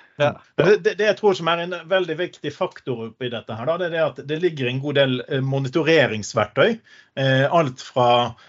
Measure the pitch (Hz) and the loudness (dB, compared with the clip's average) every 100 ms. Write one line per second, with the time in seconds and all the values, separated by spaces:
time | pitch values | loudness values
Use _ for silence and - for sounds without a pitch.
0 | _ - 143 - _ - 160 208 170 180 | _ -2 -2 -2 _ 0 4 4 2 0
1 | 214 190 208 180 165 170 170 175 160 185 | 0 2 2 2 0 -2 -4 -8 -2 0
2 | 180 156 175 - 147 - 180 - - 120 | 0 -4 -6 -8 -10 -6 -6 -6 -8 -8
3 | 113 - 123 117 104 110 123 170 175 165 | -8 -8 -8 -8 -10 -8 -4 -2 -2 -2
4 | 156 - 135 156 175 156 123 131 143 139 | -2 -4 -8 -2 -2 -2 -4 -4 -2 2
5 | 135 127 - 139 135 135 135 151 151 160 | 2 0 -4 -4 -2 -2 -2 0 4 4
6 | 120 107 98 117 107 - 180 233 _ - | 4 0 -4 -2 -2 2 2 0 _ -20
7 | _ - 135 131 139 175 151 127 - - | _ -4 0 2 2 2 0 -2 -8 0
8 | 120 120 120 117 | 4 4 2 -6